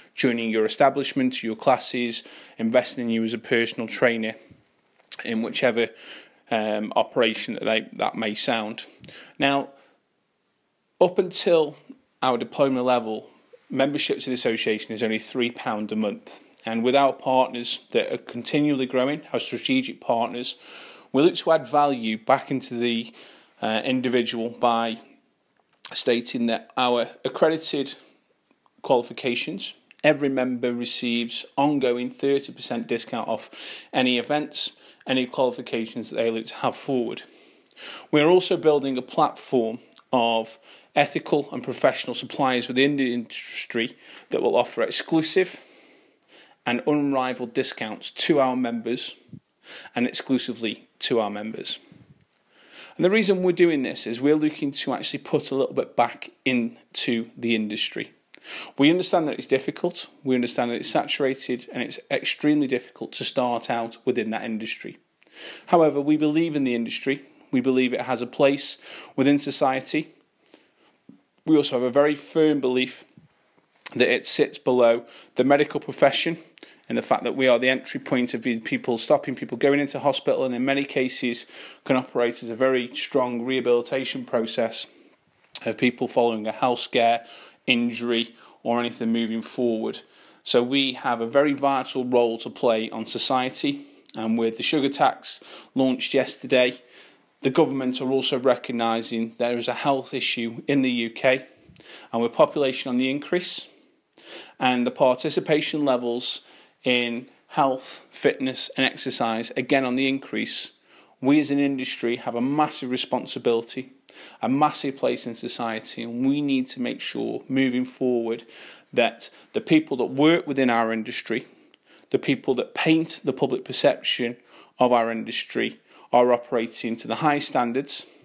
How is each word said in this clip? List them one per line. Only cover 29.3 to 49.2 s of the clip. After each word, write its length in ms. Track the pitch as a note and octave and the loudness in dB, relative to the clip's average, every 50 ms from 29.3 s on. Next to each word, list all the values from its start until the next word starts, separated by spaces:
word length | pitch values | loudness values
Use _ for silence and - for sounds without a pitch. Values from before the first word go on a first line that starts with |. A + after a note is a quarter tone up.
| A#2+ - - D3+ F3+ G3 - - - _ _ _ - _ - | -2 -2 -4 -6 -8 -10 -10 -12 -14 _ _ _ -6 _ 4
every 260 | D3+ D3+ C#3 D3 C3+ | 4 4 4 2 0
member 440 | C3+ C3 B2+ B2+ B2+ A#2+ B2+ B2 A#2+ | 0 0 0 0 -2 -2 -2 -2 -2
receives 720 | A#2+ B2 A#2+ - - C3 A#2+ A#2 A#2+ A#2 A#2 - - - - - - | -2 -4 -6 -6 -4 -2 0 0 0 -2 -2 -6 -10 -12 -8 -2 0
ongoing 520 | C#3 D3+ D3 C#3 C3 B2 A#2+ B2 B2 B2+ | 2 2 4 4 4 4 2 2 -2 -6
thirty 420 | - - - C#3 C#3 C#3 - - - | -6 -2 0 2 2 2 0 -4 -14
percent 340 | - - - A#2+ A#2 A2+ - | -12 -8 -6 -6 -6 -4 -2
discount 400 | A#2+ A#2 - - B2+ A2+ - - | -4 -4 -4 -6 -6 -6 -4 -4
off 240 | A2 G#2+ - - - - - - - - - - | -4 -6 -6 -10 -18 -16 -16 -14 -14 -16 -12 -4
any 260 | - C3 B2+ B2+ B2 A#2+ | 0 0 2 2 2 0
events, 540 | A2+ A2+ D3 D3+ D3+ - - - - - - _ _ - - _ - | 0 0 -2 -2 -2 -2 -4 -4 -4 -4 -6 _ _ -20 -20 _ -4
any 220 | - C3 C3 B2+ B2 | -2 0 0 0 -2
qualifications 800 | - C#3+ C3 B2 A#2+ - A#2+ - B2+ A#2 A2 A2+ - B2 G#2+ - | 0 0 0 0 0 -4 -8 -6 -4 -4 -4 -6 -8 -10 -10 -6
that 60 | - | -4
they 160 | A2+ A2+ A#2 | -2 0 0
look 160 | A2+ A2+ A2+ - | 0 -2 -6 -8
to 80 | - | -8
have 200 | - - A#2+ - | -4 -4 -4 -4
forward. 480 | - - - C3+ B2 A#2 A2+ A2+ - - - - - - _ _ _ _ _ _ - - - - - - - | -4 -6 -4 -2 -2 -2 -2 -6 -10 -12 -16 -20 -20 -20 _ _ _ _ _ _ -20 -18 -16 -16 -18 -6 2
We 100 | - D3+ | 4 4
are 80 | D3 E3 | 6 8
also 260 | F3+ F3+ F3 - F#3+ | 6 6 6 4 0
building 420 | E3 D3+ D#3 D3 C#3+ C3+ C#3 C3 B2 | 2 4 4 4 4 2 0 -2 -2
a 60 | B2 | -4
platform 760 | - - E3 D3+ - - - - - C#3 B2+ A2+ A2+ A#2 B2 - _ - - _ - | -4 0 2 2 2 2 -4 -6 0 2 2 2 2 -2 -6 -12 _ -20 -20 _ 0
of 460 | - B2 A#2 A#2 A2+ A2+ A2+ - - - _ - - - _ _ - | 2 2 4 4 2 2 0 -2 -8 -20 _ -20 -20 -20 _ _ 2
ethical 540 | D3 C#3+ - - D#3 - - F3+ D3 C#3+ - | 2 2 2 0 -6 -2 0 0 0 0 -2
and 100 | - B2 | -6 -8
professional 540 | A#2+ C3+ B2 - - C3 B2+ - - C3 A#2 | -8 -8 -4 2 2 2 2 2 -4 -8 -8
suppliers 540 | - - A#2 - - C#3 B2+ B2+ B2 A#2 - | -8 -8 -8 -4 0 0 2 2 0 -2 0
within 260 | B2 C3 C#3 C#3+ D3 | 2 4 4 4 4
the 180 | C#3 C3+ B2 A#2+ | 2 0 0 -2
industry 800 | B2 A2+ - - - - - - - - - - A#2 A#2 B2+ - _ - - - - - - | -4 -6 -8 -10 -14 -12 -10 -8 -8 -8 -6 -4 -2 -2 -4 -6 _ -20 -20 -20 -20 -12 -4
that 120 | C3 - | -2 0
will 140 | - A#2 F2 | 2 2 4
offer 260 | A#2 A#2 - - A#2 | 4 2 2 0 -2
exclusive 760 | A2 - - - - - E3 D#3+ D#3 - - F#3+ F#3 - - - - - - - - - - _ _ _ _ _ _ _ _ - - _ _ _ - | -2 -2 -2 -4 -2 0 0 0 0 2 2 2 0 0 -2 -18 -20 -20 -20 -20 -20 -20 -20 _ _ _ _ _ _ _ _ -20 -20 _ _ _ -4
and 160 | A#2+ A#2+ A#2+ - D#3 | -2 -2 -2 0 0
unrivaled 680 | D3 D3 C#3+ C#3+ C#3 C3 B2+ B2+ B2 - B2 A#2 - | 0 2 2 0 0 0 0 -2 -4 -6 -8 -6 -2
discounts 560 | C#3 B2+ - - - A2+ G#2+ G#2+ - - - | -2 -2 -2 -2 -6 -8 -8 -10 -10 -12 -12
to 300 | - - - - D#3+ C#3+ | -6 -4 0 2 4 4
our 160 | C3 C3 B2+ | 4 2 2
members, 600 | B2+ B2 A#2 A#2+ A#2 A2 A#2 B2 B2+ - - - - | 0 -2 -2 -2 -4 -4 -4 -4 -4 -6 -8 -12 -16